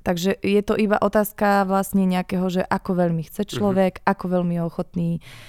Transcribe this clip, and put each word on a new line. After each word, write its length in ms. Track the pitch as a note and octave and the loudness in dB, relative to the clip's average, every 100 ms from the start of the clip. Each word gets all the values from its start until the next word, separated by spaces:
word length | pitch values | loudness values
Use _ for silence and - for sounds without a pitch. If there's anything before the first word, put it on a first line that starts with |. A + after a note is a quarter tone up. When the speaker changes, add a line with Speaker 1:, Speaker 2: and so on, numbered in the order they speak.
Speaker 1:
takže 340 | - F3 F#3 F#3+ | -4 -2 -2 -2
je 220 | F#3+ G3+ | 2 2
to 140 | G3+ A3 | 2 0
iba 220 | G#3+ G#3 | 2 2
otázka 680 | G3+ G#3+ G#3 - G#3 G3+ F#3+ | 2 2 0 0 2 2 2
vlastne 380 | G3 F#3+ G3 | 0 0 2
nejakého, 420 | F#3 F3+ F#3 F#3 F#3 | 2 0 -2 -2 -2
že 160 | F3+ | -2
ako 280 | - F#3+ - F3+ | 0 -2 0 0
veľmi 240 | F3 E3 | 2 0
chce 220 | D#3 - | -4 -6
Speaker 2:
Mhm. 80 | G#3 | -6
Speaker 1:
človek, 440 | A#3 G#3 F#3+ F#3+ - | -2 0 2 2 0
ako 240 | - G3 F3+ | -2 -2 0
veľmi 240 | F3+ F3 E3+ | 0 0 -2
je 100 | E3+ | -2
ochotný 460 | - F3 F3+ E3+ E3+ - - | -4 -6 -4 -4 -4 -8 -18